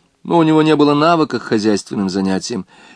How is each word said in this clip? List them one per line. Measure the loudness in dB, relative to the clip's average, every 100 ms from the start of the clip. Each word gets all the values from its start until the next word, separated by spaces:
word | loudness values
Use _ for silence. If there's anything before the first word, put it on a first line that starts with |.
| _ _
Но | -2 0
у |
него | 2 2
не | 2 2
было | 2
навыка | 2 2 2 0 -4
к |
хозяйственным | -4 -2 0 -2 -4 -6 -4
занятиям, | -2 -2 -4 -6 -10 -10 -20 -20